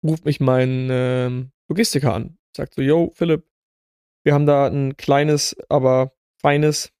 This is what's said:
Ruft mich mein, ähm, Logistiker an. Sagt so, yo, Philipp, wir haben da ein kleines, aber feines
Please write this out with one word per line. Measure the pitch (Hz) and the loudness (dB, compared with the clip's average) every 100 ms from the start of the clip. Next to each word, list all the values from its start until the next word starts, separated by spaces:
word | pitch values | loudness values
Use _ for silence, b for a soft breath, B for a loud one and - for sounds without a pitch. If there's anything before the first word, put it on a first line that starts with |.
| 156 | -2
Ruft | 160 | -4
mich | - 143 | -2 -2
mein, | 135 127 127 127 127 | 0 2 0 -2 -4
ähm, | 127 127 127 123 123 131 _ _ | -2 -2 -2 -4 -6 -10 _ _
Logistiker | - 226 143 131 | -4 -2 0 -2
an. | 95 - - _ - | -2 -6 -14 _ -12
Sagt | - - | -12 -4
so, | |
yo, | 135 160 170 | 0 2 0
Philipp, | _ 170 156 - _ _ _ _ _ _ _ | _ -2 -2 -4 _ _ _ _ _ _ _
wir | - | 0
haben | 143 147 | 2 4
da | 143 139 | 4 2
ein | 143 135 139 | 0 -4 -6
kleines, | - 139 151 151 - - - | 0 2 2 0 -2 -8 -2
aber | 147 131 127 131 _ _ _ | 0 2 2 0 _ _ _
feines | - 143 151 147 - _ | 0 2 2 0 -8 _